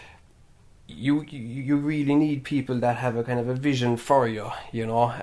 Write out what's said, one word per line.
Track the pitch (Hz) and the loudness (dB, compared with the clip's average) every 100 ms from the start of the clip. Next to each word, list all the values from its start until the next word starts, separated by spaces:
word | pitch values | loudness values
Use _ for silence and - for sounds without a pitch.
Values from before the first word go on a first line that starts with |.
| - - _ _ - _ - - - | -20 -20 _ _ -20 _ -20 -20 -20
you, | 76 127 147 147 | -6 0 0 -2
you, | 143 | -12
you | 113 131 135 143 | -10 -8 0 0
really | 147 151 139 147 | 0 0 4 4
need | 151 143 | 4 0
people | - 147 127 127 | -2 -2 0 0
that | 120 117 | 2 2
have | 127 117 | 0 -2
a | |
kind | 117 123 | -2 -2
of | 120 | -2
a | |
vision | 127 147 131 123 117 | -2 0 2 2 0
for | - 139 120 | 4 4 4
you, | 107 104 - - | -2 -8 -10 -8
you | 117 113 | -6 -2
know, | 113 120 120 | 2 2 2